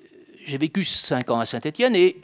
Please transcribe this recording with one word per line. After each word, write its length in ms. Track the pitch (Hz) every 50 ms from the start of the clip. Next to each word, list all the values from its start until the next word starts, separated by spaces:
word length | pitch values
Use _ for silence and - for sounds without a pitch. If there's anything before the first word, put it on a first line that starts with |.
| - - - - - - - - -
j'ai 140 | 147 139 135
vécu 260 | 156 156 - 196 175
cinq 460 | - - - - - 147 127 120 -
ans 100 | 117 117
à 60 | 226
Saint-Étienne, 500 | - - 117 - 156 156 - 240 254 226
et 240 | 180 180 185 - -